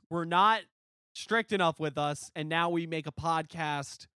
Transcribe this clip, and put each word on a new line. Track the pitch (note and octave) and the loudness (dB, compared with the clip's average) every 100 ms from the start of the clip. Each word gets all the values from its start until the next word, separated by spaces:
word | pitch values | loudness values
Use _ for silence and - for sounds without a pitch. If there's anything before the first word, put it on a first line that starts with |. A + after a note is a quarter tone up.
| - | -6
were | E3+ E3 | -4 2
not | F3 G#3 A3 F3 _ _ _ _ - | 4 6 4 -2 _ _ _ _ -12
strict | - A3+ A3 | -2 0 0
enough | G3+ E3+ D3+ | 2 2 2
with | D3+ C#3+ | -2 -2
us, | D3 D3 - - | -2 -4 -8 -8
and | D#3 | -2
now | E3 E3+ | 0 2
we | E3+ E3 | 0 -2
make | D#3+ D#3 | -4 -6
a | |
podcast | - E3 D#3+ D#3 E3+ D3+ D3 C#3 - - | -4 -2 -2 -2 -6 -4 -4 -6 -14 -20